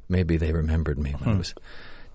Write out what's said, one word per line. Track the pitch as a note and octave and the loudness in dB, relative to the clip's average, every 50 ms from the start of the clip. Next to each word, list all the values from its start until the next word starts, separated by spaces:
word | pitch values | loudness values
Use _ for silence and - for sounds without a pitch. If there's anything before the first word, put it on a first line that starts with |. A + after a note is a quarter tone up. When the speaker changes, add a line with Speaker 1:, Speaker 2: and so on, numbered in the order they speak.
| - - | -4 0
Speaker 1:
maybe | F2+ F#2 F2+ D#2+ E2 | 2 2 4 4 4
they | D#2+ E2 D#2+ | 2 2 2
remembered | D#2+ E2 D#2+ D#2 D#2+ E2 D#2 D2+ D2 C2+ | 2 2 2 2 2 2 2 2 0 0
me | C#2 C#2 | 0 -2
when | C#2+ C#2+ - A2+ | -2 -2 0 2
Speaker 2:
Hmm. | G#2+ | 2
Speaker 1:
it | |
was | F#2+ E2+ - - - - - - - - - - - - - | 2 0 -2 -8 -12 -14 -14 -14 -14 -12 -12 -14 -14 -14 -8